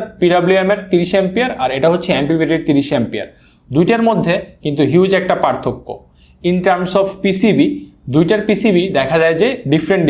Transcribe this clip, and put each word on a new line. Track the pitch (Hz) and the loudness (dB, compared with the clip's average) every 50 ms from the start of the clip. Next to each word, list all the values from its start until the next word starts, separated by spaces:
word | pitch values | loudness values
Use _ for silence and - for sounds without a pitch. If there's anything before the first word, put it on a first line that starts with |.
| 214 214 - - | -2 -4 -4 -2
পিডব্লিউএম | 180 175 175 175 170 175 185 190 190 190 208 | 0 2 2 2 2 2 2 2 2 0 -2
এর | 196 190 - | -2 -2 -2
তিরিশ | 185 175 175 170 - | 0 0 0 2 0
অ্যাম্পিয়ার | 196 190 185 185 226 247 254 247 - | 0 0 0 -2 -2 -2 -2 -4 -4
আর | 131 127 127 | -4 -2 -2
এটা | 135 147 165 175 | 0 0 0 0
হচ্ছে | 180 180 - 160 127 | 0 -2 -2 -2 -2
এমপিপিটি | 147 143 165 160 160 147 165 | 0 0 0 0 0 0 -2
এর | 156 156 | -2 0
তিরিশ | 151 147 139 139 - 151 | 2 2 2 2 0 -2
অ্যাম্পিয়ার। | 135 117 85 - 104 95 - - _ _ _ _ _ _ _ | -2 -2 -2 -6 -8 -10 -10 -16 _ _ _ _ _ _ _
দুইটার | 123 147 185 175 226 226 226 226 | 0 0 2 2 2 2 2 0
মধ্যে | 220 180 143 170 175 196 - - - _ - | 0 0 0 0 -2 -2 -4 -10 -18 _ -6
কিন্তু | 151 143 143 147 123 | -6 0 0 0 2
হিউজ | 143 180 190 190 190 185 | 4 2 2 4 2 0
একটা | 185 180 175 - - | 0 -2 -2 0 0
পার্থক্য। | 139 127 - - 131 113 - - - - - - _ _ _ _ _ _ _ - 175 | -2 -2 -2 -4 -6 -6 -8 -12 -14 -16 -16 -16 _ _ _ _ _ _ _ -2 -2
In | 180 180 180 | -2 0 2
terms | 190 180 180 185 - - 196 | 0 0 0 -2 0 0 0
of | 196 190 - - - | 0 0 -4 -4 -2
পিসিবি, | 196 190 - - 220 170 139 151 196 - - - - - _ _ 139 123 | 0 2 4 4 4 4 2 2 0 0 -6 -10 -16 -20 _ _ -2 0
দুইটার | 151 165 165 214 208 214 | 0 2 2 0 0 0
পিসিবি | - 208 - - 226 190 175 180 196 190 - | -2 -2 0 2 2 2 2 0 0 -2 -2
দেখা | 135 131 156 165 | -2 0 0 0
যায় | 160 165 165 160 | 2 0 2 2
যে | 202 254 269 247 - 135 | 0 0 -2 -4 -2 0
ডিফারেন্ট | 147 160 156 - 190 185 170 | 0 0 2 0 0 0 2